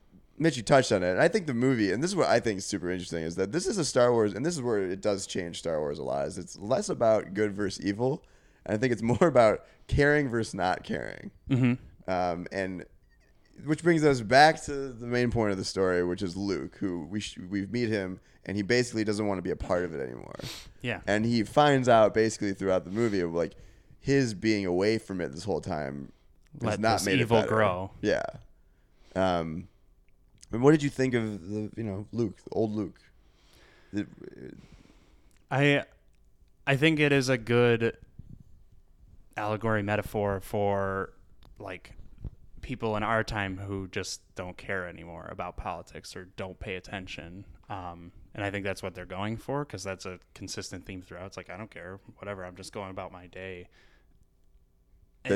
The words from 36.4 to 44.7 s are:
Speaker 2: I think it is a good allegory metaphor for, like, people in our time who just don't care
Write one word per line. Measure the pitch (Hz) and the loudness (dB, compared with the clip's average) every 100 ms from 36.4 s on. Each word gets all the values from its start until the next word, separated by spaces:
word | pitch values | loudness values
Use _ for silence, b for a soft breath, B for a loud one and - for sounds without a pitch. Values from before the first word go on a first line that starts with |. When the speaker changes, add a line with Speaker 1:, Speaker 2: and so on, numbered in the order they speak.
| _ _ - | _ _ 0
Speaker 2:
I | 135 | 4
think | 156 151 | 4 4
it | 147 | 4
is | 139 131 | 4 4
a | 131 | 0
good | 113 120 120 117 113 - - - - - - - - - - _ - - - - | 2 4 6 4 2 -2 -14 -20 -20 -20 -20 -20 -20 -20 -20 _ -20 -20 -14 -8
allegory | 107 107 113 107 | -4 -2 0 0
metaphor | 101 104 - 110 101 98 | 0 -2 -2 -2 0 -2
for, | - 107 101 98 98 95 95 - - - - - | -2 -2 0 0 0 -2 -6 -10 -20 -20 -20 -16
like, | 101 92 - - - - - - - - | -14 -14 -16 -18 -18 -14 -16 -16 -20 -16
people | - 123 113 107 | -10 -6 -2 -2
in | |
our | 107 113 | 0 0
time | 110 110 98 92 | 0 -4 -4 -6
who | 98 98 95 | -8 -8 -6
just | 101 92 - _ - | -6 -6 -10 _ -12
don't | 90 - | -12 -12
care | - | -6